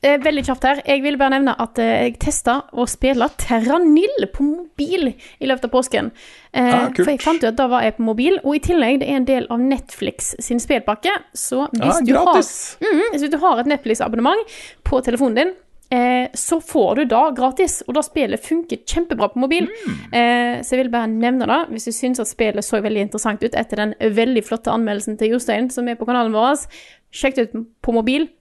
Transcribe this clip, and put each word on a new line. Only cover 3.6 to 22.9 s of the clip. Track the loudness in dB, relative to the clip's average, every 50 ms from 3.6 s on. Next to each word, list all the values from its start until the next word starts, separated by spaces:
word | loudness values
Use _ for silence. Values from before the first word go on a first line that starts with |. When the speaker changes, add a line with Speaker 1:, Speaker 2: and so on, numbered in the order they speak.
| 2 2 2 4
Speaker 1:
Nil | 4 6 6 6 4 2 0 -2 -4 -4 -2
på | -2 -2
mobil | 0 -2 -2 -8 -14 _ -6 -4 -2 -2 -2 -2 -2 -4
i | -6 -16 -20 -14 _ -2
løpet | -2 -2 -2 -2 -2
av |
påsken. | 0 0 0 0 -2 -2 -2 -4 -8 -14 -20 -20 -20 -20 -20 _ _
Eh, | 0 2
Speaker 2:
Ah, | 4 4 4 2 0
kult. | 0 0 2
Speaker 1:
for | 2 2
jeg | 0
fant | 0 0 0 2 2
ut | 0
at | 2 2
da | 0 2
var | 2 2 0
jeg | 0 0 0
på | -2
mobil, | -2 0 2 2 2 2 2 0
og | 0 -2
i | 0 0
tillegg, | 2 2 2 4 4 2 2
det | 0 0
er | 0 0
en | 2 2
del | 2 0 0 -2
av | -2 0
Netflix | 2 2 0 -2 -4 -10 -10 -6 -6 -6 -6 -6 -8 -10 -8 -10
sin | -6 -4 -2 -4
spelpakke, | 0 0 -2 -2 0 -2 -4 -2 -2 -2 -2 -4 -6 _ _
så | -10 -8 -4 -2 -2 -2 -2
hvis | -2 -2 0
Speaker 2:
Ah, | 2 2 2
Speaker 1:
du | 2 2 2
har, | 2 4
Speaker 2:
gratis. | 4 4 4 2 0 -4 -12 -12 -12 -10 -6
Speaker 1:
mhm, | -2 0 2 2 2 0 -2
hvis | -2 -2 -2
du | -2 0
har | 2 2 2 2
et | 0
Netflix-abonnement | 0 -2 -2 0 -2 -2 -2 -2 -4 -2 0 0 2 2 0 -2 -6 -12 -20 -20 -20 -20 _ _
på | 0 0 0 0
telefonen | 0 0 2 2 2 2
din, | 2 0 0 -2 -6 _ _ _ -20 _ _ 0
eh, | 2 2 4 2 2 0 -2 -4
så | -8 -4 -2 -2 -2
får | -4 -2 2 2 2 4 4
du | 2 2
da | 2 4 4 4 2
gratis, | 2 2 0 0 2 2 0 0 0 -6 -8
og | -2 -2
da | -2
spillet | -2 -2 -2 -2 -2 0 -2 -4
funker | -4 -2 -2 -2 -2 -4 -8 -8 _
kjempebra | -4 -2 -2 -2 -2 -2 -2 -2 -2
på | 0 -2 0
mobil. | 0 0 0 0 -2
Speaker 3:
Mm. | -6 -8 -8 -8 -8 -8 -10 -4 0
Speaker 1:
Eh, | 2 2 4 4 2 2 0 -2 -4 -4
så | -2 0
jeg | 0 0
vil | 0
bare | 0 -2 -2
nevne | -2 -2 0 0 2 2 0 2
det, | 2 2 0 0 -2
hvis | -6 -8 -8
du | -8 -6
synes | -4 -2 -2 -2 -2
at | -4
spillet | -6 -2 _ 0 0 0 -2 -4
så | -2 -2 -2 0
veldig | 0